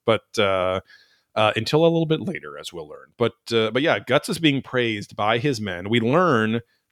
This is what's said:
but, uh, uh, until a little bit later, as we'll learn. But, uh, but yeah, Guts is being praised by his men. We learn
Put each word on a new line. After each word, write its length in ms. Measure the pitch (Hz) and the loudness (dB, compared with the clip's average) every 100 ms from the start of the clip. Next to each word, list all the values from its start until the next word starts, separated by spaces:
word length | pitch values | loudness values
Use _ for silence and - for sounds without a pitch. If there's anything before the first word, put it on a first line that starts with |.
| - | 0
but, 200 | 110 - - | -2 -2 -2
uh, 440 | 101 95 92 95 - - _ _ _ | 0 2 0 -2 -6 -18 _ _ _
uh, 180 | 107 107 113 | 0 0 0
until 260 | 110 151 | 0 2
a 80 | 165 | 4
little 160 | 165 156 | 2 0
bit 160 | 160 | -2
later, 360 | 98 76 73 73 | -4 -10 -12 -14
as 120 | 80 | -14
we'll 160 | 87 76 | -14 -14
learn. 200 | 69 69 - | -18 -12 -2
But, 160 | 113 - - | -2 -2 -2
uh, 200 | 117 110 | 0 0
but 100 | 120 | 0
yeah, 160 | 156 107 | 0 0
Guts 300 | - 135 - | 2 0 0
is 80 | 170 | -2
being 220 | 160 139 | 0 0
praised 540 | - 127 117 104 107 - | -2 -2 -2 -4 -8 -4
by 200 | 104 117 | 0 0
his 200 | 147 117 | 0 -2
men. 300 | 104 87 101 | -4 -6 0
We 100 | 117 | 2
learn 600 | 113 156 180 120 110 113 - _ _ | 2 2 4 2 2 -2 -6 _ _